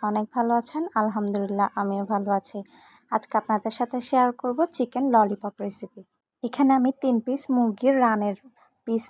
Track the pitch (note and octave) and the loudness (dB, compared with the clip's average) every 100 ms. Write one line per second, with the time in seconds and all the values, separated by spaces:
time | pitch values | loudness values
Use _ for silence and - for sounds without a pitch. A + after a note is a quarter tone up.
0 | G#3 G#3+ G#3+ B3 A#3 A#3 A#3+ D#4 E4+ A3 | -2 -2 -2 -2 0 0 0 -4 -4 0
1 | G#3+ G#3 G3+ G3+ G3 G3+ G3 G#3 G3+ G3 | 0 0 -2 -2 -2 0 -2 -2 -2 -2
2 | G3 G3+ G3+ G3 - - G3 - - - | -2 -2 0 -2 -4 -12 -14 -18 -20 -20
3 | - A3 - A3 - G#3+ A3 - A#3+ B3 | -6 -4 -2 -4 0 -2 -2 -4 -4 -4
4 | - C4 B3 A#3+ B3+ B3 E4+ - A#3+ B3 | 0 2 2 0 -4 -2 -2 -2 -2 -2
5 | C4+ A#3 G3+ G3+ G3+ - G3+ - G3 G#3 | 2 4 4 0 -8 -8 -10 -10 -14 -16
6 | - _ _ _ A#3+ B3+ C4+ C4+ B3+ - | -20 _ _ _ -4 2 4 4 2 0
7 | C4+ A#3 B3 C4+ - B3+ A#3 G3+ B3+ C4+ | 0 0 0 -4 0 2 2 2 2 4
8 | B3 G#3+ G#3 G3 B3+ _ _ _ - A3+ | 4 2 -2 -4 _ _ _ _ -4 -4